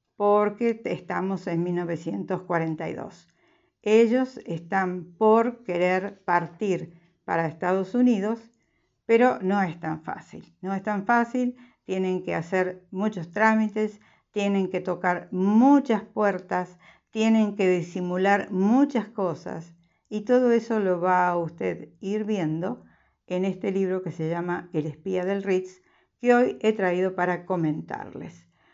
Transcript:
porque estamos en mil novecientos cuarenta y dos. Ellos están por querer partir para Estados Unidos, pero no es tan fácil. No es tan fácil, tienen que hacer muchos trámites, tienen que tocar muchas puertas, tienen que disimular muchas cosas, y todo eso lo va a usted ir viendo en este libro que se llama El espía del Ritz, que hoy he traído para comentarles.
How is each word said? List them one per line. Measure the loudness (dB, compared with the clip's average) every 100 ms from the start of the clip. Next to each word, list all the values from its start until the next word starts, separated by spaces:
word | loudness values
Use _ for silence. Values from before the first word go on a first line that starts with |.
| _ -2
porque | 4 4 2 0 -2 -2 -4
estamos | -8 -6 -4 -2 -4 -4
en | -2
mil | 0 -2
novecientos | -4 -6 -6 -6 -4 -6
cuarenta | -2 -2 -2 -4 -6
y |
dos. | -8 -12 -16 _ _ _ _ _ _
Ellos | 2 4 4 2 -2 -6 -10
están | -8 -4 -2 0 -4 -8 0
por | 4 4 4 -2
querer | -4 0 2 2 -2 -6
partir | 0 0 0 -4 -2 -2 -4 -16 _ _ -4
para | -2 -2
Estados | -2 -2 0 0 2
Unidos, | 4 4 0 -4 -10 _ _ _ _ _ 2
pero | 4 6 2
no | 0 0
es | 0 -4
tan | -8 -8
fácil. | -8 -10 -12 -20 -20 _
No | -8
es | -6
tan | -4 -4 2
fácil, | 2 2 0 -2 -4 -14 _
tienen | -6 -2 -2 -2
que | -4
hacer | -6 -2 -2 -2 -4 _
muchos | -4 -4 -4 -6
trámites, | 0 2 4 0 -2 -4 -6 _ _ _
tienen | -4 0 0 0
que | -2
tocar | -4 -2 -2 -2 -4
muchas | -2 2 6 8 6 4 -2
puertas, | -2 -2 0 0 -4 -4 -4 -10 _ _ _
tienen | 0 2 4 2 2
que | 2
disimular | 2 0 -6 -4 0 2 2 0
muchas | 0 4 4 4 0 -4
cosas, | -4 -4 -4 -8 -12 -12 -20 _ _ -10
y | -6 2
todo | 4 4
eso | 2 0 -2
lo | 0 0
va | 2 2 2
a | 0
usted | -4 -4 -6 -6 -10 _
ir | -6 -4 -2
viendo | -2 -2 -2 -4 -8 -14 _ _ _ -8
en | -2 -2
este | -2 -2
libro | -2 -2 -2
que | -6
se | -6 -4
llama | -4 -4 -6 -6
El | -6 -6
espía | -8 -6 -4
del | -2 -4
Ritz, | -2 -2 -2 -12 _ _ _ _
que | 4 4
hoy | 4 2
he | 0
traído | 2 0 0 0 0
para | -2 -2 -2
comentarles. | -2 0 -2 -6 -10 -12 -12 -14 -16 _ _ _